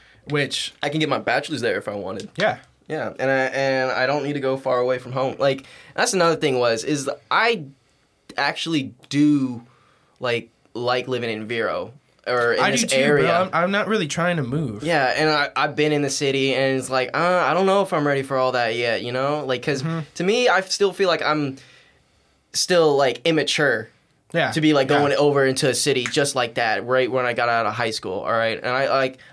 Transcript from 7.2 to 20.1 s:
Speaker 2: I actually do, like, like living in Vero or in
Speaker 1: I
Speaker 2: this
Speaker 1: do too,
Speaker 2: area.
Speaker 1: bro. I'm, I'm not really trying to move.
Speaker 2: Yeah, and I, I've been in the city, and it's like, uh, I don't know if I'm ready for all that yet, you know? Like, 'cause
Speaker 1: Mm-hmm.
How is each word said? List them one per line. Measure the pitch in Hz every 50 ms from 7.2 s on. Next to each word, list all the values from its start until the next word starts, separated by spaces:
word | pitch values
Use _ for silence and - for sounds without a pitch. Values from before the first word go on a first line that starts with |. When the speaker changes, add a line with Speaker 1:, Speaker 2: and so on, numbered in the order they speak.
| - -
Speaker 2:
I | 143 185 226 240 233 180 147 135 139 _ _ _ _ _ _ _ _ _ _ - -
actually | 127 139 147 170 - - 165 165 147 131 - - _ - -
do, | 139 147 147 151 147 143 131 123 120 117 120 - _ _ _ _ _ _ _ _ _ -
like, | 127 123 120 117 117 - _ _ _ _
like | - 113 123 123 127 123 110 131
living | 127 120 120 113
in | 110 107 110 107
Vero | 120 113 107 92 78 90 90 113 127 - _ _ _ _ - -
or | 123 123 120 120
in | 117 -
Speaker 1:
I | 175 202
Speaker 2:
this | 135 120
Speaker 1:
do | 113 -
too, | 135
Speaker 2:
area. | 131 139 147 147 143 156
Speaker 1:
bro. | 170 170
I'm, | 175 185 185
I'm | - 165 175 190
not | 202 202 208 190
really | 220 220 170
trying | 143 - 165 170 180 175
to | 156 127
move. | 113 135 160 156 117 104 104 143
Speaker 2:
Yeah, | 165 165 147 135 123 -
and | 139 156 156
I, | 151 147 143 - -
I've | 127 143 151 -
been | 147 147 151
in | 147 147
the | 143 135
city, | 135 - 147 139 135 135 131 135 127
and | 131 135 135 135 131
it's | 131 131
like, | 131 131 123 -
uh, | - 143
I | 170 175 180 180 160 131 151
don't | 175 196
know | 190 190 202
if | 190 190
I'm | 180 156 147
ready | 147 139 139
for | 135 135 139
all | 131 127 127
that | 123 123 120 113 117
yet, | 120 120 120 110 95
you | 107 120
know? | 123 127 135 143 147 151 135
Like, | 131 127 123 -
'cause | 156 135 135
Speaker 1:
Mm-hmm. | 131 160 165 165 151 -